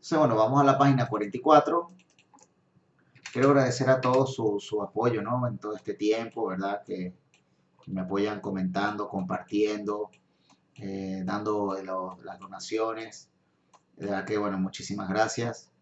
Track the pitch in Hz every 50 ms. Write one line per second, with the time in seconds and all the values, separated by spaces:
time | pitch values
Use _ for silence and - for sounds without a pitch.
0 | _ - 165 156 156 135 117 110 110 117 135 139 143 139 131 135 139 139 135 127
1 | 113 - - 104 104 101 - 123 - 156 156 147 147 160 165 170 170 - - -
2 | _ _ _ _ _ _ _ _ _ _ _ _ _ _ _ _ _ _ _ _
3 | _ _ _ _ _ - - 123 131 139 143 139 135 123 123 - 135 135 131 131
4 | 131 127 127 131 135 - - - 113 107 101 101 - - 107 107 101 95 - 104
5 | 113 123 120 107 98 104 123 127 123 120 101 98 - 107 107 - - - 101 -
6 | 101 107 110 113 117 113 - 117 113 98 92 92 95 98 101 101 - - 95 92
7 | 90 90 90 _ _ _ _ _ _ _ _ _ _ _ _ _ _ - 92 95
8 | 92 90 98 98 101 107 104 101 - 101 98 95 92 92 90 95 101 104 104 101
9 | 104 101 - 95 95 90 95 92 - _ - 104 107 104 107 104 104 101 104 104
10 | 107 98 _ _ _ _ _ _ _ _ _ _ _ _ _ - 107 98 98 98
11 | 98 95 95 95 92 92 98 104 107 107 107 104 104 101 95 95 95 95 92 92
12 | 92 92 90 90 - 90 95 92 92 95 95 95 - - 110 110 110 113 113 113
13 | 113 113 - - - _ _ _ _ _ _ _ _ _ _ - _ _ _ -
14 | - 101 98 95 98 98 107 104 104 104 98 92 92 95 - - - - 101 104
15 | 101 92 95 107 110 110 - - 117 117 113 - - _ _ _